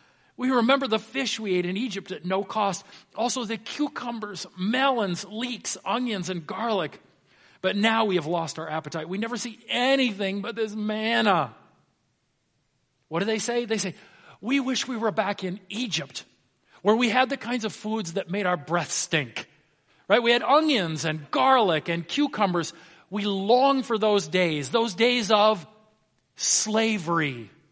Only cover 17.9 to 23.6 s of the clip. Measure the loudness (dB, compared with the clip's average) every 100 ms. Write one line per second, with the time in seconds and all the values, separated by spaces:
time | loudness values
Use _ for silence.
17.9 | -4 -4 -6 -4 -2 -2 -2 -2 -2 -2
18.9 | -4 0 -2 -2 -8 -16 _ _ _ _
19.9 | _ 2 2 4 2 4 4 4 2 0
20.9 | -2 -4 -4 -4 2 4 6 6 2 0
21.9 | -4 -2 -2 -2 0 0 2 -2 -8 -20
22.9 | -20 _ -6 -2 -2 4 6